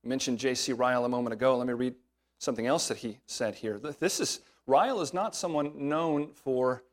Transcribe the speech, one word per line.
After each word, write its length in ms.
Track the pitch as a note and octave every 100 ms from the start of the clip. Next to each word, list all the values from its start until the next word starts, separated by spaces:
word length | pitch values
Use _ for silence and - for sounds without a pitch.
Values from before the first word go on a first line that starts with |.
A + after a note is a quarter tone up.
I 40 | A#2+
mentioned 300 | C3 - A#2
J 160 | C3
C 180 | B2 -
Ryle 340 | A#2+ B2+ B2+ B2
a 40 |
moment 240 | B2 A#2+
ago. 240 | A2+ C3 B2+
Let 80 | B2
me 80 |
read 220 | A#2+ B2+ B2 _ _ _ _
something 300 | - A#2 A#2
else 220 | D#3+ -
that 80 | G#2+
he 220 | A#2 G#2+ -
said 300 | - A2+ G2
here. 240 | A2 G#2
Th-, 180 | D3 C#3+
this 220 | D#3+ -
is, 220 | - - - _ -
Ryle 340 | C3+ A#3 B3
is 120 | D#3+
not 220 | F3+ G#3+ -
someone 540 | F3+ D3+ D3 D3 C#3+
known 420 | D3+ E3 D3 D3+
for 500 | - - B2+ B2+ B2 -